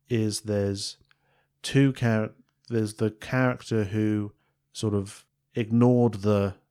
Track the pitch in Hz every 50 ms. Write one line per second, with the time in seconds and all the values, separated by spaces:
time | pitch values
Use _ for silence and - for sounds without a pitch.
0 | _ - 120 113 110 107 104 - - 107 104 101 101 101 98 98 101 - - -
1 | _ _ _ _ _ _ _ _ _ _ _ _ - - - 135 139 139 131 -
2 | 123 117 113 110 107 110 - _ _ _ _ _ _ - 117 113 110 107 107 -
3 | 110 107 107 - - - - 127 131 127 123 123 - - 113 110 107 95 101 107
4 | 107 107 107 104 104 104 - _ _ _ _ _ _ _ - - - 110 101 101
5 | 98 101 - - - _ _ _ _ _ - 123 117 104 113 117 120 123 123 123
6 | 120 117 107 98 95 104 104 101 101 98 92 - _ _